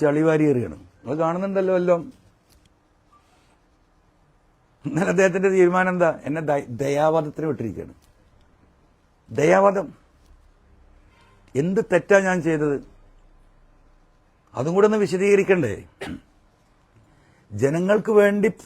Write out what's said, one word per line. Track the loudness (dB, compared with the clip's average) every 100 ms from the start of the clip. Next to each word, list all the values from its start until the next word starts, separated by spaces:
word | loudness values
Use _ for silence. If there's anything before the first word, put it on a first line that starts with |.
ചളി | 0 2
വാരി | 2 2 2
എറിയണം. | 0 -4 -10
നിങ്ങൾ | -20 _ -10 -4
കാണുന്നുണ്ടല്ലോ | -4 -4 -4 -2 0 0
എല്ലാം. | 0 0 -2 -18 _ _ _ _ _ _ _ _ _ _ _ _ _ _ _ _ _ _ _ _ _ _ _ _ _ _ -8
ഇന്നലെ | -4 0
അദ്ദേഹത്തിൻ്റെ | 2 2 2 0
തീരുമാനം | 4 4 2 0
എന്താ? | 0 0 -2
എന്നെ | -8 -6
ദയ-, | -2 -4 -4
ദയാവധത്തിന് | -6 -4 0 0 0 -4 -6 -6
വിട്ടിരിക്കുകയാണ്. | -6 -8 -10 -14 -20 _ _ _ _ _ _ _ _ _ _ _ _ _
ദയാവധം. | -2 2 4 4 0 -6 -14 _ _ _ -20 _ _ _ _ _ _ _ _ _ _ _ -4
എന്ത് | -2 -2 0
തെറ്റാ | -2 4 4
ഞാൻ | 4 -2
ചെയ്തത്? | 0 0 -2 -4 -8 -20 -20 _ _ _ _ _ _ _ _ _ _ _ _ _ _
അതും | -6 -2
കൂടെ | 2 2
ഒന്ന് | 2
വിശദീകരിക്കണ്ടേ? | -2 0 2 2 4 0 0 -6 -14 _ -14 -14 _ _ _ _ _ _ _ _ _ _ _ _ _
ജനങ്ങൾക്ക് | -4 -2 -2 0 -2 2
വേണ്ടി | 4 4 2 -2 -4